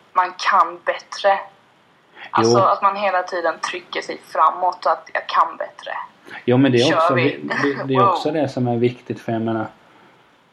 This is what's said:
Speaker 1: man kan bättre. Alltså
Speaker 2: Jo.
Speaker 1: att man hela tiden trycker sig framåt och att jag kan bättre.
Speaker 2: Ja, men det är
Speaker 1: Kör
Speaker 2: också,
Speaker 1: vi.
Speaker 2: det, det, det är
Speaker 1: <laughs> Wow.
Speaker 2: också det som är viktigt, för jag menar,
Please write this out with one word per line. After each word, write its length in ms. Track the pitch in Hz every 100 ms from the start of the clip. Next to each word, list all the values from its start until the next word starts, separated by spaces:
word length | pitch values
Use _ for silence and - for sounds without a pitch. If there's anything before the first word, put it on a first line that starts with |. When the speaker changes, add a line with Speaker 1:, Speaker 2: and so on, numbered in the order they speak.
| _
Speaker 1:
man 140 | 185 180 - -
kan 280 | 196 170 175
bättre. 540 | 180 - - - 202 190 - _ _ _ _ _ _ - -
Alltså 280 | - 113 120
Speaker 2:
Jo. 60 |
Speaker 1:
att 180 | - 202
man 140 | 196 202
hela 260 | 202 180
tiden 320 | 180 180 165 160 -
trycker 300 | 180 - 160
sig 180 | - 156
framåt 640 | - 180 160 - 180 - 175
och 60 |
att 180 | 160 -
jag 140 | - -
kan 300 | 185 160 -
bättre. 340 | - - - - - _ - -
Speaker 2:
Ja, 120 | - 127
men 160 | 139
det 60 | 120
är 60 | 143
Speaker 1:
Kör 60 | 160
Speaker 2:
också, 180 | 170
Speaker 1:
vi. 80 | 127 135 -
Speaker 2:
det, 120 | 147 135
det, 220 | 143 131
det 100 | 135
är 40 | 131
Speaker 1:
<laughs> 20 |
Wow. 80 | 185
Speaker 2:
också 220 | 170 156
det 180 | 156 135
som 180 | 131 123
är 80 | 117
viktigt, 440 | 120 123 - 107
för 120 | -
jag 100 | 113
menar, 240 | 113 110 110 - _ _ - _ _ _ _